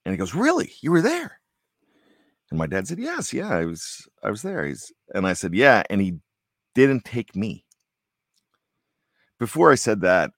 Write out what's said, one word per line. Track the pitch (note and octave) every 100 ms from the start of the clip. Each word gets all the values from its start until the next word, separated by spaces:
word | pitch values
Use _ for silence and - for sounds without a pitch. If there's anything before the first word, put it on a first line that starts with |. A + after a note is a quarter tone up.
| F2+
And |
he | F#2
goes, | F#2 C#3
"Really? | C4+ E4+ - -
You | D3
were | E3+
there?" | G3+ E4+ D4+ - _ _ _ _ _ _ _ _ _ _ -
And | D#2
my | D#2+
dad | F#2+ F#2+
said, | F3
"Yes, | C4+ F4 -
yeah, | - G#3
I | F2 E2
was, | E2 - - - _
I | G#2
was | G#2+
there." | F3 F#3 D2
He's, | C2+ - _ _ G2
and | F#2
I |
said, | F2 F#2
"Yeah," | F2+ C#3 A#2 -
and | G2
he | F#2+ E2+ _ _ _ _ _ -
didn't | C3+ C3 -
take | A#2+ A2 F#2+
me. | G#2+ - _ _ _ _ _ _ _ _ _ _ _ _ _ _ _ _ _ -
Before | A#2+ D#3 E3+
I | C3
said | - G#2+
that, | F2+ F2+ D2